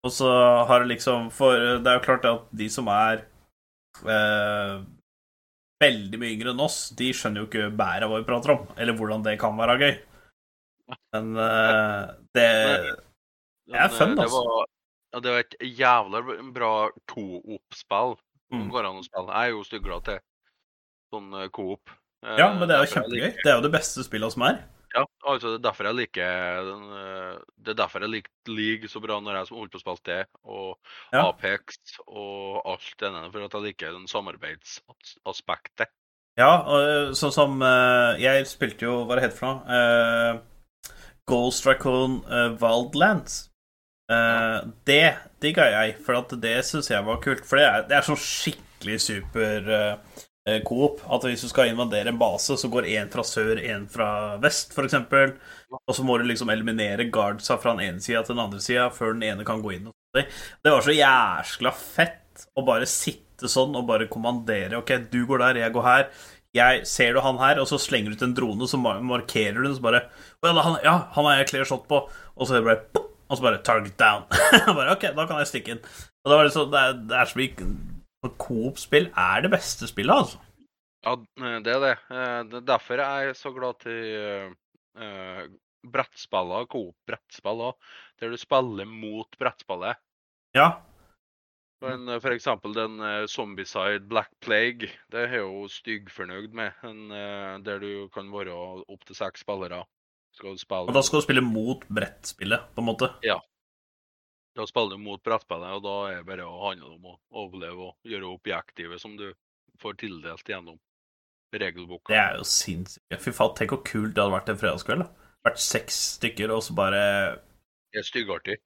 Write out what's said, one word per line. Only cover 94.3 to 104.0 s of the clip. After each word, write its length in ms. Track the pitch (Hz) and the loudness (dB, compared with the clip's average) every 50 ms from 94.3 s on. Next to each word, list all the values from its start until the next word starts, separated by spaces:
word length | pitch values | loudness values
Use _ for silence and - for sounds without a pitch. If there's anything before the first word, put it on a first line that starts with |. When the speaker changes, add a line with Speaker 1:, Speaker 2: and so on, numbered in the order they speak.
| _ _ | _ _
Speaker 2:
Plague, 460 | - - 110 107 113 123 123 120 113 101 - - _ _ | -4 0 2 2 2 0 -2 -6 -12 -14 -14 -18 _ _
det 80 | - 117 | -8 -6
er 100 | 120 120 | -6 -4
jeg 120 | 127 120 | -4 -6
jo 260 | 101 95 95 98 101 | -6 -6 -8 -12 -12
styggfornøyd 840 | 98 - - _ 117 110 104 101 92 - - 95 90 90 95 107 110 110 | -14 -14 -16 _ -10 -10 -10 -10 -18 -12 -12 -12 -12 -12 -14 -16 -14 -10
med, 180 | 117 113 101 95 _ - | -10 -10 -10 -10 _ -20
en, 260 | 117 110 107 107 107 | -18 -18 -18 -18 -16
eh, 480 | 104 101 101 101 101 101 101 95 95 98 | -14 -12 -12 -10 -10 -12 -12 -12 -14 -12
der 220 | 98 107 101 98 | -10 -10 -10 -10
du 280 | 101 101 101 101 101 95 _ | -10 -10 -10 -12 -12 -14 _
kan 160 | - 98 101 | -16 -14 -12
være 240 | 101 101 98 92 87 87 87 92 92 92 - _ | -12 -12 -12 -10 -12 -12 -14 -14 -16 -18 -18 _
opp 160 | 101 101 _ | -20 -20 _
til 120 | - 95 | -20 -12
seks 240 | - 110 95 - - - | -10 -10 -10 -10 -12 -12
spillere. 420 | - 104 98 92 87 87 90 87 _ _ _ _ _ _ _ _ _ _ | -10 -8 -8 -8 -10 -10 -12 -14 _ _ _ _ _ _ _ _ _ _
Skal 220 | - 101 98 98 | -18 -16 -16 -14
du 40 | 92 | -16
spille 280 | - _ 101 92 90 | -10 _ -6 -6 -4
Speaker 1:
Og 80 | 87 120 | 0 0
da 80 | 139 135 | 2 2
skal 160 | - - 113 | 2 0 0
du 80 | - | 0
spille 160 | - 139 131 127 | 2 0 0 2
mot 400 | 120 110 110 110 120 135 139 - _ | 0 -2 -4 -4 -4 -6 -6 -8 _
brettspillet, 800 | 101 107 98 - - _ - - - _ 92 95 113 117 - - _ | -6 -6 -6 -6 -10 _ -16 -16 -14 _ -6 -4 -4 -6 -6 -10 _
på 20 | - | -6
en 80 | 120 | -4
måte? 240 | 117 110 104 127 127 - - - | -4 -2 -2 -4 -4 -4 -6 -4
Speaker 2:
Ja. 160 | 110 98 90 _ _ _ _ _ _ _ _ _ _ _ _ | -4 -4 -4 _ _ _ _ _ _ _ _ _ _ _ _